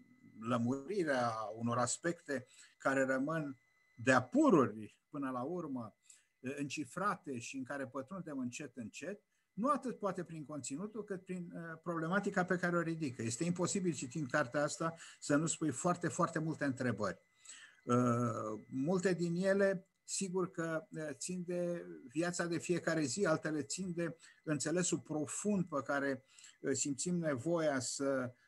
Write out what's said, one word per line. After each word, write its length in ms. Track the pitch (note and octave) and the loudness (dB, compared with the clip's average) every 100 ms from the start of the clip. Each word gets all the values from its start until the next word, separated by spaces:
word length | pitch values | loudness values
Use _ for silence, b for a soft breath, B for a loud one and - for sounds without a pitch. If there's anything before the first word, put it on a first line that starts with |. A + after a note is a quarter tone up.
| - - - - | -20 -20 -20 -8
lămurirea 920 | A2+ A#2+ A#2 C3+ C#3 G3+ D#3 C3 A#2+ A2 G#2 A2 | 0 2 2 0 0 0 2 4 2 0 -4 -2
unor 220 | A#2 A#2+ | 0 2
aspecte 680 | A#2+ - E3+ E3+ - C3 b b b _ | 2 0 -2 -4 -4 -4 b b b _
care 260 | C#3+ C3+ | 2 4
rămân 540 | C3 C3 C#3+ D#3+ C#3+ C3 _ _ _ - | 4 2 0 -2 -4 -8 _ _ _ 0
de-a 260 | A#2+ B2+ | 4 6
pururi, 760 | B2 C4+ D#4 F3 A2+ G#2+ G#2 _ _ | 6 6 10 10 8 2 -12 _ _
până 200 | D3 C3+ | -6 -4
la 120 | B2+ | -4
urmă, 540 | C3+ F3+ D#3 C3 G#2+ - b b b _ | -4 -4 -4 -6 -8 -14 b b b _
uh, 160 | B2+ C#3+ | -8 -6
încifrate 840 | C#3+ D#3 B2+ - G3+ F3+ D#3 B2 | -4 -6 -8 -4 -2 -2 -6 -8
și 180 | - C3+ | -8 -8
în 80 | |
care 220 | C3 C#3+ B2+ | -6 -6 -6
pătrundem 520 | C3+ C3 F#3+ D#3 C#3 | -8 -8 -10 -8 -6
încet, 380 | B2 - D3 - | -6 -6 -10 -10
încet, 460 | G#2 - D3 G3+ _ _ _ | -12 -10 -10 -10 _ _ _
nu 160 | - B3+ | -2 2
atât 300 | C#4 C4 F#3 | 2 -2 -4
poate 260 | G3+ F3+ | -2 -2
prin 200 | E3+ D#3+ | -6 -8
conținutul, 600 | C3+ D3+ - C#3 G#3 G#3+ | -10 -8 -8 -6 -8 -8
cât 200 | G#3 F#3+ | -8 -8
prin, 280 | F#3 F#3 F3 | -8 -8 -8
uh, 240 | F3 E3 D#3+ | -10 -10 -8
problematica 600 | E3+ E3 D#3+ G3 G3 F3+ | -6 -2 0 2 2 2
pe 120 | F3+ F3+ | 2 2
care 200 | F3 F3 | 2 2
o 40 | |
ridică. 420 | E3 D#3+ D3+ A#2+ | 0 0 -2 -2
Este 220 | A2+ - | -2 0
imposibil, 500 | E3+ F3+ F3 G3 F#3 | 0 2 0 2 0
citind 360 | D3 C3 E3 C#3 | 0 -4 -4 0
cartea 320 | D3+ C3 D3 | 0 0 0
asta, 320 | D3 - E3 E3 B B | 0 0 -4 -4 B B
să 160 | - D3 | 2 2
nu 100 | D#3+ | 2
spui 240 | - D#3 | 0 -2
foarte, 380 | C3 F3+ F3 D#3+ | 0 0 0 0
foarte 300 | - E3+ E3 | 0 0 0
multe 260 | D#3+ D3 | -2 0
întrebări. 540 | C#3+ B2 B2 G#2 G2+ F2 _ b b b b b | -2 0 0 0 -2 -4 _ b b b b b
Uh, 760 | - B2 B2 A#2+ A#2+ A2 A2 G#2+ - | 2 4 4 4 2 0 -4 -6 -6
multe 460 | C3 C#3+ F#3 F#3+ | -4 0 2 2
din 220 | E3+ F3 | 0 0
ele, 540 | E3+ F#3+ G3 G3 F#3+ - _ | 0 2 4 4 2 -6 _
sigur 460 | - - G3 F#3 E3+ | -8 -6 -2 0 -2
că, 360 | - E3 D#3+ - | -2 -4 -4 -6
uh, 180 | D#3+ D#3 | -8 -8
țin 300 | C3 - F3+ F3 | -6 -6 -6 -4
de 400 | F3 F3 F3 F3+ E3 C3 | -2 -2 -4 -8 -14 -6
viața 380 | D3+ E3+ F3 E3+ | -2 0 0 -2
de 120 | E3 | 0
fiecare 440 | - E3+ - D#3+ | 0 0 2 2
zi, 240 | C#3+ A#2+ F#3 | 2 2 2
altele 360 | D#3 D#3+ D#3 | 2 0 -2
țin 300 | C3+ - F#3+ | -4 -4 -4
de 240 | E3+ E3+ E3 b b | -4 -4 -6 b b
înțelesul 560 | - D3+ D#3 E3+ F3 D#3+ | -4 -2 0 2 2 0
profund 640 | - D#3 C#3 - G#3 G3+ | -2 -4 -2 -2 0 0
pe 160 | F3 C#3+ | 0 -2
care, 400 | C3 C#3+ C#3 C3 b b b b | -2 0 0 -2 b b b b
uh, 120 | C#3+ | -2
simțim 460 | C3 D3 C3 F3+ F3 | 0 0 -2 0 0
nevoia 640 | D#3+ C3 D#3 E3+ D#3 C3+ | 0 0 2 2 4 2
să, 540 | A#2+ - C#3 C3+ B2 - | 0 -2 0 0 -2 -8